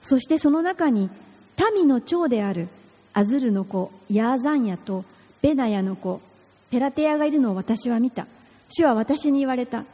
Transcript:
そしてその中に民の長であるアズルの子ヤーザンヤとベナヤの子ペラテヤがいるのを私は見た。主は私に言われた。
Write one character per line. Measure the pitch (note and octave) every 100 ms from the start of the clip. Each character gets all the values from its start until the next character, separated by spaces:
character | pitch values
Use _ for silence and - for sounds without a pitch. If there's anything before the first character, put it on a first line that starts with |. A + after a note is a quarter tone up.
そ | - C4+
し | -
て | D#4+
そ | D4
の | D4+
中 | E4+ F#4 D#4+
に | A3+ F#3+ - - - - - G4+
民 | G#4 D#4+
の | B3+
長 | - F4 E4
で | A#3
あ | G3+
る | F3+ E3+ - - - _
ア | -
ズ | G3+ C#4
ル | B3+
の | G3
子 | F#3+ F#3+ F#3+ - -
ヤ | G#3 A3+
ー | C4
ザ | C4
ン | D4+ A3+
ヤ | F3+
と | - F#3+ F#3 - - -
ベ | C#4
ナ | D4 A#3+
ヤ | G#3
の | F#3+ F#3
子 | F#3+ F3+ - - - _ _
ペ | B3
ラ | C4+
テ | C4+
ヤ | D4+ D4+
が |
い | D4+
る | D4
の | B3
を |
私 | F#3+ F#3 A3+ B3
は | A#3
見 | B3
た。 | - - - - - _
主 | -
は | D#4+
私 | A3+ A3 C#4+ D4+
に | C#4
言 | C#4
わ | B3+
れ | B3
た。 | A3+ -